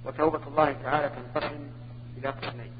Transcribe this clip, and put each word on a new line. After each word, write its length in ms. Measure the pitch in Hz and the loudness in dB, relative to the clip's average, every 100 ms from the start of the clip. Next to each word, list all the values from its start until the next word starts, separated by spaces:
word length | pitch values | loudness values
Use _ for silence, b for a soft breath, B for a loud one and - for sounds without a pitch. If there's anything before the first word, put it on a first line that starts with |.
وتوبة 420 | - 123 156 156 143 | -6 4 4 4 2
الله 260 | 147 151 | 6 6
تعالى 380 | 127 131 147 143 | 4 2 2 2
تنقسم 600 | 127 123 151 143 147 143 - - - - - | -2 -4 -2 -2 -4 -10 -10 -12 -12 -10 -4
إلى 120 | 135 | -4
قسمين 440 | 131 - 123 110 | -4 -6 -6 -10